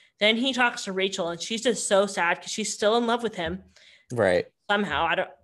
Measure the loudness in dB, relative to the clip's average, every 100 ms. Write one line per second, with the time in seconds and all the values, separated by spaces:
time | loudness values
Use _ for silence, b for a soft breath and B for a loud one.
0 | b _ 2 2 0 2 0 0 -6 -2
1 | -2 -2 -6 -6 -8 -4 -2 -2 2 2
2 | 2 0 0 -2 -4 -6 -6 0 2 2
3 | 2 0 -2 -6 -6 -6 -12 b b b
4 | -6 2 4 4 0 _ -2 0 0 0
5 | 0 0 -2 -8